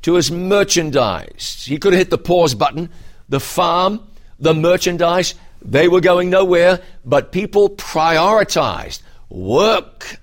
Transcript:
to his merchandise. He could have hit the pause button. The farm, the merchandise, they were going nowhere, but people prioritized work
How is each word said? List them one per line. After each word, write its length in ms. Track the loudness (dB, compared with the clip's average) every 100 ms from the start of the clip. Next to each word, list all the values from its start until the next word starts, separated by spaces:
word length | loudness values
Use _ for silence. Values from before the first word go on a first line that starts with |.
to 100 | 0
his 160 | 0 0
merchandise. 1400 | -4 -2 0 2 0 0 0 0 -2 -10 -14 -14 -12 -8
He 120 | -2
could 160 | 2
have 60 | 2
hit 100 | 2
the 80 | -2
pause 360 | 0 2 2
button. 360 | 0 -2 -4 -10 -12 -20 -20 -6
The 100 | -6
farm, 640 | -4 -2 0 2 0 -2 -12 -20 -20 -4
the 140 | 0
merchandise, 800 | 2 2 2 0 0 0 0 -2 -6 -20 -20
they 260 | -2 2 4
were 140 | 4
going 280 | 4 2 2
nowhere, 520 | 2 2 4 4 2 -4 -18 -2
but 260 | -2 0
people 380 | -6 -2 2 2
prioritized 1300 | 0 -8 -2 0 2 2 2 0 0 -2 -4 -10 -16 -18 -20 -18
work 880 | -10 -2 2 2 0 -4 -18 -18 -18